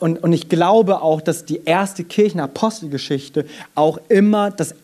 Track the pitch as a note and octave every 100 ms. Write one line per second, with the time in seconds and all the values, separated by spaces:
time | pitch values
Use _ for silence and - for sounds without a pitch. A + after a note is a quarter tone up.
0 | E3 E3 E3+ E3+ - E3+ F3 A3 G#3 F#3
1 | D#3+ D#3 D#3+ E3 - D3+ - F3 G3 -
2 | F3 - G#3 E3+ C#3 - A3 A3 D#3 C#3
3 | - C#3 C3+ D#3 C#3+ - - - D#3 D#3
4 | - G3 G#3 G#3 G3+ G3 D#3 -